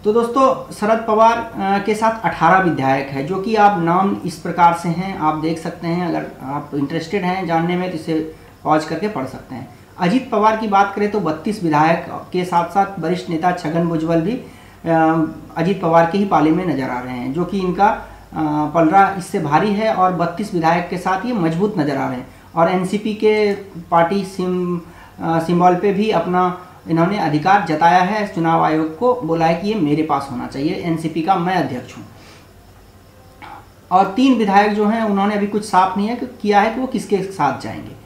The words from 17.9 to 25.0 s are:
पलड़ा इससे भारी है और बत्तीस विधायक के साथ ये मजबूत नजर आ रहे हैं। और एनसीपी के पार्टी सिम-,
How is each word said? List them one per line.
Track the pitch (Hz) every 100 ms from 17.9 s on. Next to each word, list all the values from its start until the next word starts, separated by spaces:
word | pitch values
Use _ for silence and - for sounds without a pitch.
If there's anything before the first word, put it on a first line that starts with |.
| 226 - - - - 156 151 151 165
पलड़ा | 160 190 190 190
इससे | 175 202
भारी | 151 156 208
है | 202 220
और | 180 185
बत्तीस | 170 170 - 208
विधायक | 175 165 175 175
के | 180
साथ | 190 - 240
ये |
मजबूत | 240 160 165 202 170
नजर | 147 139
आ | 131
रहे | 127
हैं। | - - - 160
और | 170
एनसीपी | 185 180 208 220
के | 208 220 214 208 196 - 170 170
पार्टी | 170 170 202
सिम-, | 185 - 185 180 180 175 - -